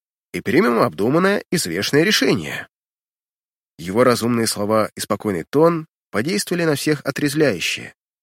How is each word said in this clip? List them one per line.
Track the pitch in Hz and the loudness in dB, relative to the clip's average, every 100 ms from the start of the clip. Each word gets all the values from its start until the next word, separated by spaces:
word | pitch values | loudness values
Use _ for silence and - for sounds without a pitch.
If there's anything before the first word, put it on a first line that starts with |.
| _ _ _ | _ _ _
и | 90 | -8
примем | - 127 233 226 | 0 2 2 2
обдуманное | 131 78 107 151 185 202 - | 2 2 0 2 2 0 -2
и | 180 | -4
взвешенное | 92 82 101 143 | -2 -4 0 2
решение». | 180 214 269 139 73 - - _ _ _ _ _ _ _ _ _ _ - | 2 2 2 0 -2 -10 -12 _ _ _ _ _ _ _ _ _ _ -14
Его | 85 101 127 | -4 2 4
разумные | 117 113 120 113 | 4 0 0 -2
слова | - 104 110 104 - | -2 0 0 0 -6
и | |
спокойный | - 104 107 92 | -6 -4 -2 -4
тон | - 139 165 170 160 _ _ | -2 2 4 2 -6 _ _
подействовали | - 143 208 - 175 165 | -6 -2 -4 -4 -2 0
на | 143 | 0
всех | - 147 | -2 -2
отрезвляюще, | - - 143 143 147 90 - - - - _ _ | -4 -4 -2 2 0 0 -4 -6 -10 -20 _ _